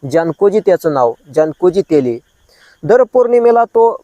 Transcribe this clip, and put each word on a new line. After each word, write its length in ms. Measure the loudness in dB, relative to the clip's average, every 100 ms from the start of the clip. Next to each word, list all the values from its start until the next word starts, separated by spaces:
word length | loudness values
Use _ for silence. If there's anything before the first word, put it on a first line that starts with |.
| -2
जानकोजी 480 | -2 -2 -2 0 0
त्याचं 340 | 0 -2 -2
नाव, 200 | 0 -2 -4 _ -4
जानकोजी 460 | -2 0 -2 0
तेले. 380 | -2 -2 -2 -6 _ _ _ _ _ _
दर 200 | -2 0
पौर्णिमेला 600 | 2 0 0 2 2 2
तो 380 | 0 2 0 0